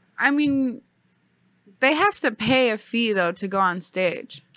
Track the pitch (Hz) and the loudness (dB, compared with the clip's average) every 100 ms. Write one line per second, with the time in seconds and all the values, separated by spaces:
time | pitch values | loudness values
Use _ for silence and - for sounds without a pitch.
0 | _ - 269 285 294 277 254 - _ _ | _ -2 0 2 2 2 -2 -6 _ _
1 | _ _ _ _ _ _ _ - 262 302 | _ _ _ _ _ _ _ 0 2 4
2 | 403 - 277 220 220 262 247 214 - 233 | 0 0 -4 -2 0 2 2 0 -4 -2
3 | 226 196 175 190 196 196 185 175 - 185 | 0 2 0 -2 -4 0 0 -2 -6 -2
4 | 180 - - - _ | -2 -2 -12 -18 _